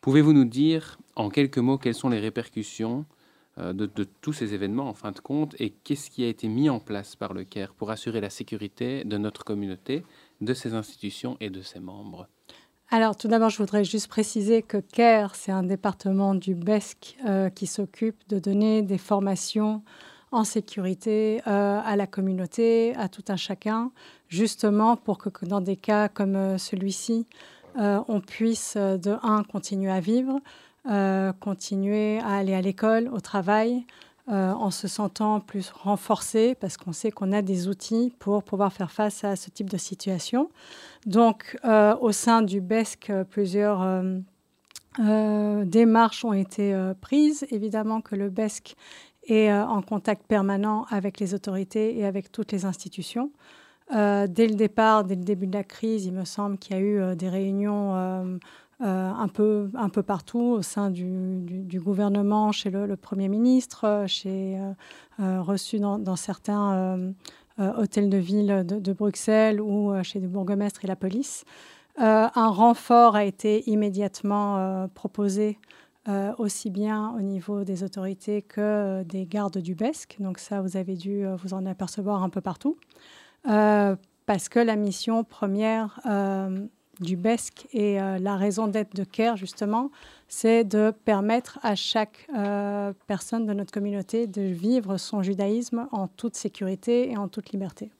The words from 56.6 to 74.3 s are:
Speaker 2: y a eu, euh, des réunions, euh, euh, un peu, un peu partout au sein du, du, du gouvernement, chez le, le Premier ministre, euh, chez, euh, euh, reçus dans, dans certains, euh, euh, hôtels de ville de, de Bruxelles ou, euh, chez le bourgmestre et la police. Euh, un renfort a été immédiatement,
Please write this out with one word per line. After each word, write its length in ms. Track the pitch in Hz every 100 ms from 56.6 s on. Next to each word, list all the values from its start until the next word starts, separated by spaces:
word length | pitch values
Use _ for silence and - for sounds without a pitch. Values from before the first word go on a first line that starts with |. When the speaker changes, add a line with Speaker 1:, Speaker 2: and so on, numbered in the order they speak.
| - 190
Speaker 2:
y 20 |
a 20 |
eu, 200 | 196 208
euh, 160 | 185 180
des 120 | 185
réunions, 680 | 185 196 196 208 208 202 185
euh, 420 | 185 185 185 185 - - _ _
euh, 280 | 233 190 185
un 160 | 190 202
peu, 420 | - 214 214 202
un 140 | 240 208
peu 160 | 196
partout 340 | 196 196 - 240
au 240 | 240 233
sein 280 | 180 - 202
du, 500 | 180 180 185 185 185
du, 240 | 175 185
du 160 | 190 180
gouvernement, 720 | 170 190 202 202 202 208 214
chez 180 | 208 202
le, 160 | 190 202
le 100 | 190
Premier 300 | - 196 196
ministre, 580 | 208 240 254 247 -
euh, 220 | 214 208 196
chez, 500 | - 190 190 190 190
euh, 120 | 196 196 - - - -
euh, 240 | 190 185
reçus 380 | 175 196 - 214
dans, 180 | 202 202
dans 160 | 196
certains, 580 | 180 - 185 - 208 202
euh, 400 | 190 185 185 185 190 - - _ -
euh, 240 | 196 226
hôtels 260 | 202 - 202
de 80 | 196
ville 480 | 175 208 208 196
de, 140 | 175 208
de 140 | 190
Bruxelles 680 | 190 208 196 - 214 220 208
ou, 320 | 214 202 208
euh, 120 | 196
chez 160 | 180 202
le 80 | 185
bourgmestre 560 | 190 185 202 208 -
et 20 | 190
la 80 |
police. 500 | 190 190 208 277 - - - - - _ -
Euh, 280 | 226 220 220
un 160 | - 226
renfort 680 | 190 233 233 - 240 233 208
a 80 |
été 440 | 202 190 214 214 -
immédiatement, 880 | 214 208 190 202 196 202